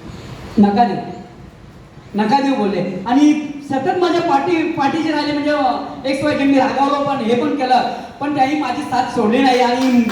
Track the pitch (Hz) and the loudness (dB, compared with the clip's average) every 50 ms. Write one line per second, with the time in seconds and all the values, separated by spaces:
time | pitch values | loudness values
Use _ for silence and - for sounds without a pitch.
0 | - - - - - - - - - - - - 202 202 208 240 240 208 180 - | -18 -16 -16 -16 -16 -16 -16 -16 -16 -2 2 4 4 4 4 4 2 2 0 -2
1 | - - - - - - - - - - - - - - - - - - - - | -6 -10 -12 -14 -16 -18 -20 -20 -20 -20 -20 -20 -20 -20 -20 -20 -20 -20 -20 -20
2 | - - - 202 220 214 277 277 277 277 262 214 208 190 180 175 180 185 - - | -18 -8 -4 -2 0 2 2 2 2 0 0 0 0 -2 -2 -2 -4 -4 -6 -6
3 | - 214 247 277 302 302 294 - - - - - - - 277 - - 349 370 370 | -4 0 2 4 6 6 4 4 0 -6 -10 -12 -8 -6 -4 -2 -2 -2 -2 -2
4 | 349 339 311 339 339 330 285 269 - 359 349 320 311 - - 302 277 269 - 320 | -2 0 0 0 0 2 0 0 2 0 0 0 0 -2 -2 -2 -2 -2 0 -2
5 | 302 311 302 294 294 294 294 294 285 294 294 285 269 254 - - - - - - | -2 -2 -2 -2 -2 -2 -2 -2 -2 0 0 0 0 0 -2 -2 -6 -10 -10 -8
6 | - 269 277 269 285 294 - - 277 277 277 262 247 - - 262 277 294 285 277 | -6 -4 -4 -2 0 -2 0 0 2 2 4 4 2 2 0 0 0 0 0 0
7 | 285 285 269 254 226 214 240 - 294 285 277 277 262 254 254 240 - - - - | -2 -2 -2 -2 -2 0 0 0 0 0 -2 -2 0 2 2 2 2 0 -4 -8
8 | - - - - 277 294 294 285 262 269 302 302 277 247 240 - - - 262 247 | -10 -14 -12 -8 -6 -4 0 0 0 0 0 0 -2 -2 -4 -6 -6 -4 -2 -2
9 | 247 - - 247 220 208 226 262 277 262 247 247 233 240 240 254 262 262 247 240 | -2 -2 -2 0 0 2 2 4 4 4 4 4 2 2 2 2 2 2 4 4
10 | 226 208 | 2 2